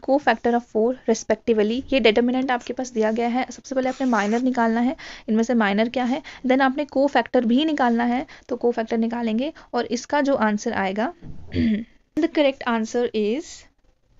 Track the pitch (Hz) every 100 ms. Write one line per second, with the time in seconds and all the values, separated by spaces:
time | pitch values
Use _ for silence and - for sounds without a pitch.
0 | - 277 262 226 240 240 233 220 233 254
1 | - 226 - 220 - 214 208 240 - 269
2 | 226 220 240 254 262 247 - 240 254 220
3 | 220 226 233 240 - - - 262 254 254
4 | 262 220 208 233 254 247 226 226 240 320
5 | - - - 220 226 240 202 202 233 254
6 | 247 285 - - 254 262 269 277 285 262
7 | 277 262 220 254 233 247 320 294 247 233
8 | 240 247 311 - - 240 240 240 220 233
9 | 226 233 233 220 285 - - 240 - 240
10 | - 285 277 269 214 208 233 202 190 202
11 | 262 - - - - - 240 208 233 _
12 | _ - 330 330 277 269 247 226 220 240
13 | 240 220 208 262 - - - _ _ _
14 | _ _